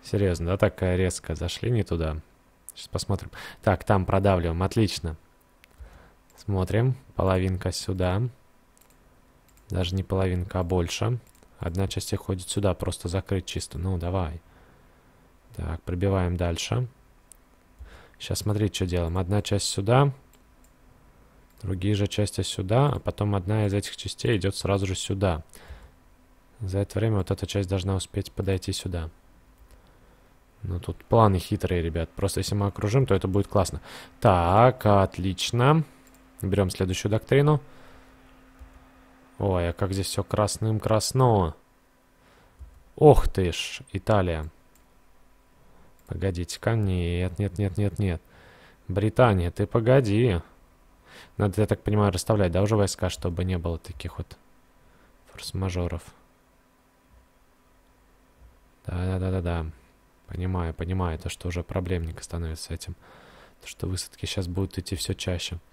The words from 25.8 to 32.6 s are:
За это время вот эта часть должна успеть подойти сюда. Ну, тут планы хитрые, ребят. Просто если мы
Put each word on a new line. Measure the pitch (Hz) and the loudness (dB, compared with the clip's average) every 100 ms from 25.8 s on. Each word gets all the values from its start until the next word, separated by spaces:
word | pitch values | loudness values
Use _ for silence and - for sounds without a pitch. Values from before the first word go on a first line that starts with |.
| - - - _ _ - _ - | -20 -20 -20 _ _ -20 _ -10
За | 98 92 | -4 -2
это | 101 - | -2 0
время | 113 107 | 0 0
вот | 90 | 0
эта | 98 95 | -2 -2
часть | 104 95 | -2 0
должна | 95 90 95 | -2 0 -2
успеть | - - 98 | -2 -6 -8
подойти | - 95 95 - | -4 -2 -2 -2
сюда. | 95 95 87 80 - _ - _ - - - - - - - _ _ _ _ | -6 -4 -6 -6 -12 _ -20 _ -20 -20 -20 -20 -20 -20 -20 _ _ _ _
Ну, | 95 90 | -8 -8
тут | - 82 - | -6 -10 2
планы | 117 110 92 | 6 6 4
хитрые, | - 104 90 90 | 0 -4 0 0
ребят. | 85 82 80 - | -2 -4 -6 -4
Просто | 98 - | -4 -2
если | 92 | -2
мы | 104 | 0